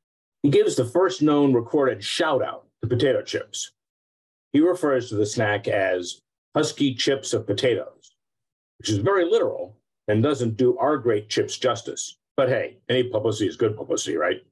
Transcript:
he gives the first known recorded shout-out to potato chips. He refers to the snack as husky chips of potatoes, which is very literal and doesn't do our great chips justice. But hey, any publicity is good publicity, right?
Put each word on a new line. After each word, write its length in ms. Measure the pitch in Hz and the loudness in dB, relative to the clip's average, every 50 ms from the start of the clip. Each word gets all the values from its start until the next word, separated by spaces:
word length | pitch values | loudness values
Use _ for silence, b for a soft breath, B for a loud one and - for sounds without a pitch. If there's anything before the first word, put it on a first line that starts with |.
| _ _ _ _ _ _ _ _ | _ _ _ _ _ _ _ _
he 80 | - 143 | 0 2
gives 260 | 139 208 214 185 - | 4 4 4 2 2
the 80 | 139 120 | -2 -2
first 380 | 110 - 175 190 180 180 - | 0 2 2 2 2 2 2
known 300 | 151 151 147 143 143 139 | 2 4 4 4 4 4
recorded 500 | 127 117 117 - - 147 135 127 107 101 | 4 2 2 0 0 2 2 2 0 -2
shout-out 640 | - - - - 170 160 175 170 - - - - - _ _ - | -6 -6 -2 -2 0 0 0 0 -2 -4 -6 -10 -16 _ _ -8
to 60 | - 113 | -4 -2
potato 340 | 123 - 147 131 127 - | 0 2 2 2 2 0
chips. 500 | - - - - - - - - - - _ _ _ _ _ _ _ _ _ _ _ _ _ _ _ _ | -2 -4 -6 -8 -8 -8 -10 -12 -12 -12 _ _ _ _ _ _ _ _ _ _ _ _ _ _ _ _
He 80 | - 147 | 2 2
refers 480 | 160 180 175 - 156 143 135 123 110 - | 4 2 2 0 0 0 0 0 -2 -2
to 60 | 110 | -2
the 120 | 104 104 | -2 -2
snack 420 | 104 - 123 110 104 104 101 - - | 0 0 -2 0 0 0 -2 -2 -2
as 520 | - 101 95 92 92 90 87 - - - _ _ _ _ _ _ - | 0 0 0 0 0 -2 -4 -6 -12 -14 _ _ _ _ _ _ -2
husky 400 | 147 151 151 - - 147 135 120 | -2 -2 -2 -2 0 -2 0 0
chips 380 | - - 143 135 135 - - | 0 0 0 0 -2 -2 -4
of 140 | - 101 - | -4 -4 -2
potatoes, 720 | - 98 - 135 123 110 92 - - - _ _ _ _ _ _ _ _ _ _ _ _ _ _ _ _ - | -4 -4 -2 0 0 0 0 -4 -8 -14 _ _ _ _ _ _ _ _ _ _ _ _ _ _ _ _ -10
which 120 | - 110 | -4 -2
is 80 | 107 98 | -2 0
very 260 | 104 190 202 190 170 | 0 2 2 2 2
literal 540 | 175 220 226 156 104 - - 87 - - _ _ _ _ _ - - | 2 2 2 0 0 -4 -6 -10 -12 -14 _ _ _ _ _ -4 -2
and 140 | 104 110 | 0 2
doesn't 340 | 117 147 143 123 123 113 110 | 2 2 0 0 -2 -4 0
do 200 | - 127 123 123 - | 2 2 2 2 2
our 200 | 131 143 151 131 | 2 0 0 0
great 320 | 113 120 107 104 107 - | 0 0 0 0 -2 -2
chips 260 | - 117 - - - | -2 -2 -2 -2 -4
justice. 640 | - - 127 113 110 - - - - - - - _ _ _ - | -2 -2 -2 -2 -2 -6 -10 -10 -10 -10 -12 -14 _ _ _ -2
But 140 | 143 131 123 | 0 0 2
hey, 280 | 127 107 90 - - _ _ - | 2 0 -2 -6 -10 _ _ -2
any 140 | 123 127 123 | 0 0 0
publicity 440 | - - 104 107 110 101 107 104 87 | 0 -2 -2 -2 -2 -2 0 -2 -2
is 80 | - | -2
good 200 | - 117 104 - | 0 0 0 0
publicity, 400 | - - - - - - - - | -2 -6 -4 -4 -4 -2 -2 -2
right? 260 | 78 87 90 - - - _ | 0 0 0 -2 -4 -8 _